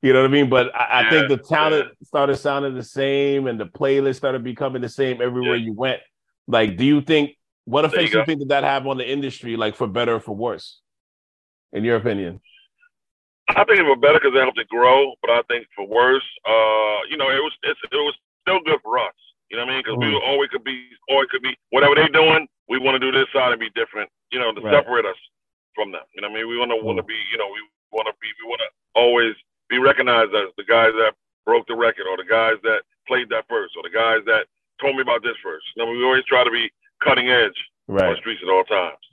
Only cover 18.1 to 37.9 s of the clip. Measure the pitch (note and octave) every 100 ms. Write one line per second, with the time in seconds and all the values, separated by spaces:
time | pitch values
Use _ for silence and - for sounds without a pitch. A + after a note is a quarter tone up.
18.1 | D3 _ _ - F#3+ D#3 D3+ A2 B2 G#2
19.1 | - _ _ _ A2+ A#2+ C3 B2+ A2+ C3
20.1 | C#3+ B2 C#3 C#3 C3+ A#2+ C3 B2 A#2+ -
21.1 | C3+ C3 C3 C3 B2 _ C3 C#3+ D3 D#3
22.1 | D3+ D#3+ D#3 D3+ _ _ B2+ C3 C3 C3
23.1 | C3 C3 C#3 B2+ A#2 A2+ A#2 A2+ G#2 G#2
24.1 | _ _ B2+ A#2+ G#2 G#2+ G2+ A2+ A#2+ G#2
25.1 | F#2 _ _ _ _ _ - G#2 F2 -
26.1 | F2+ G2+ A2 A2+ A#2+ A#2+ A2+ A2 A2+ A2
27.1 | A2+ G2 A2+ G2+ G#2 G#2+ _ _ A2 A2
28.1 | - A2 - A2+ A#2+ A2+ _ _ A#2 A#2+
29.1 | A#2+ A#2 G#2 _ _ _ B2 C3 C3+ B2+
30.1 | A#2 A2 G#2 F#2+ - G2+ A#2 A2+ A2 A2
31.1 | - _ _ - A#2 A2+ A#2 A#2 A2 F#2+
32.1 | F#2 F#2 A2+ A2+ A2 A2 A2 - _ -
33.1 | B2+ A#2+ A2+ - A#2 F#2 E2+ E2+ F#2+ A2+
34.1 | A2 G#2 A2 F#2+ _ _ _ C#3 C3+ B2+
35.1 | A#2+ A2+ A2+ F#2+ D#2+ - - A#2 A#2+ B2+
36.1 | C3 C3 B2+ B2 A#2 A2+ _ _ _ D3+
37.1 | C3 B2 B2+ G#2+ - - _ -